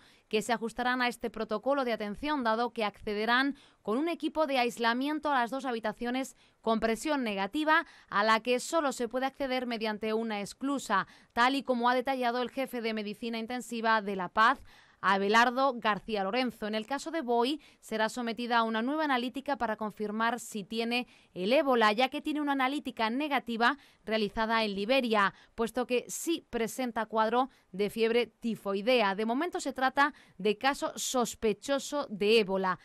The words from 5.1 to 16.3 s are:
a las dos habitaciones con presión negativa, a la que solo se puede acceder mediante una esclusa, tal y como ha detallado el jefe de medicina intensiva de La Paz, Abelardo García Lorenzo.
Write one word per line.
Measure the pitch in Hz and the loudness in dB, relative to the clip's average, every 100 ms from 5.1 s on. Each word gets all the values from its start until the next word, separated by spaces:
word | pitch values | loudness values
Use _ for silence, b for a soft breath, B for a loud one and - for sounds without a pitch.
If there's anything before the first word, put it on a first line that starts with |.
| 302 302 | -2 0
a | 277 | 0
las | 233 | 0
dos | 269 | -4
habitaciones | 262 226 214 - 240 262 262 b b b | -4 -4 -4 -4 -4 -4 -6 b b b
con | 226 226 | 0 2
presión | 226 220 - 285 | 2 0 0 0
negativa, | 226 196 196 302 311 320 311 B B | 0 -2 -2 0 4 2 2 B B
a | 190 | 2
la | 220 220 | 4 4
que | 240 247 | 4 0
solo | - 330 285 | 0 0 0
se | 240 233 | -2 -4
puede | 254 262 | -2 -2
acceder | - 269 254 247 | -2 -2 -2 -2
mediante | 226 214 208 220 | -4 -4 -4 -2
una | 220 226 208 | -2 -2 -4
esclusa, | 196 - 269 277 - 196 170 B B | -6 -6 -4 -4 0 0 0 B B
tal | 254 254 277 | 2 2 2
y | |
como | 233 240 240 | -2 0 2
ha | 254 | 2
detallado | 247 262 240 247 | 0 0 0 -2
el | 240 | -4
jefe | 269 254 247 | -4 -6 -4
de | 226 | -4
medicina | 220 208 202 233 226 | -4 -6 -8 -6 -6
intensiva | 226 247 - 233 226 220 | -6 -8 -6 -2 2 2
de | 202 | 0
La | 196 180 | -4 0
Paz, | 220 226 269 b b b b | 4 4 4 b b b b
Abelardo | 185 196 202 226 247 247 277 240 | 2 2 4 4 4 4 0 0
García | 220 196 - 208 | -2 -2 -2 -2
Lorenzo. | 190 | 0